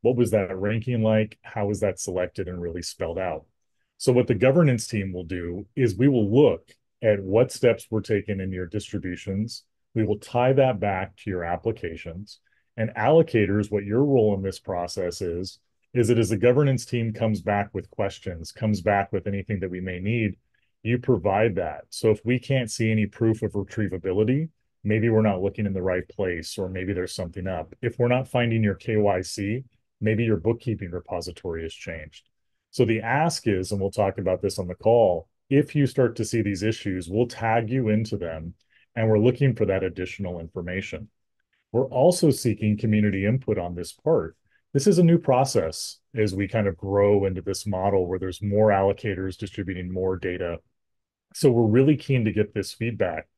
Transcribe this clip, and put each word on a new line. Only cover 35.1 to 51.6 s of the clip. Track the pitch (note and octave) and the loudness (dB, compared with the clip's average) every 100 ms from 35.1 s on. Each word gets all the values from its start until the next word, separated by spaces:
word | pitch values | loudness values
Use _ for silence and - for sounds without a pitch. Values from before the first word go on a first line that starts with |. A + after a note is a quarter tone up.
| E2+ - _ _ | 2 -6 _ _
if | C#3 C#3+ | 0 2
you | D3+ C3+ | 0 0
start | - A#2+ A#2 | 2 0 0
to | |
see | A2 A#2 | -4 -2
these | G2+ F#2+ | -2 -2
issues, | A2 A2 G2+ F#2 E2+ | -2 -2 -4 -6 -4
we'll | G2+ A#2+ | -2 -2
tag | - A2+ A#2 A2+ | -2 0 0 0
you | C3 A2+ | -2 0
into | G#2+ G#2+ G2+ | 0 0 -4
them, | E2+ D#2+ E2 - _ _ _ | -6 -8 -10 -14 _ _ _
and | A#2 A2+ | -2 2
we're | G#2+ | 4
looking | A#2+ A#2+ C#3 A2 | 4 4 0 2
for | G2 | 0
that | F#2+ | 0
additional | F#2 F2+ F2+ - F#2 F2+ | -2 -6 -8 -6 -8 -8
information. | D#2+ F#2 F2 F#2+ - - - _ _ _ _ _ _ | -10 -10 -6 -8 -8 -12 -14 _ _ _ _ _ _
We're | A2+ C3 | -4 -2
also | B2+ D#3+ F3 D#3+ | 4 4 4 2
seeking | B2 A#2+ G#2 G#2+ G#2 | 2 0 0 0 0
community | A2+ G#2+ G#2 F#2+ G2+ | 2 2 2 2 0
input | C3 B2 G2 | 0 -2 -4
on | F2 | -4
this | F2 F2 | -8 -12
part. | - D3+ D3+ D#2+ _ _ _ _ | -6 0 0 0 _ _ _ _
This | C#3+ G#3 | 2 4
is | E3+ | 6
a | |
new | E3 E3+ | 6 6
process | E3+ B2+ C3+ A2 D#2+ - - - _ | 4 2 4 0 0 -6 -12 -14 _
as | A2+ G#2+ | -2 -2
we | F#2 G2 | 0 -2
kind | A2+ G2+ | 0 -2
of | E2+ | -4
grow | G2 G2+ G2+ G2+ | -2 2 4 4
into | G2 F#2 | 2 -2
this | F#2 F#2+ G#2 | -6 -6 -4
model | F#2 G2 G2 F2 | -2 0 0 0
where | F#2 | -4
there's | F#2 F2+ | -6 -6
more | G2+ G2+ G#2+ | 0 4 6
allocators | G2 G2 G2 A2+ F2+ F#2+ F2+ | 6 4 2 -4 -4 -6 -8
distributing | G2 - F#2+ F2+ F2+ | -10 -8 -6 -6 -6
more | F#2 F#2 F#2+ | -2 -2 -2
data. | F#2 F2+ F2 E2+ _ _ _ _ _ _ _ | -4 -4 -6 -8 _ _ _ _ _ _ _
So | - D3 | 2 4
we're | A#2 | 4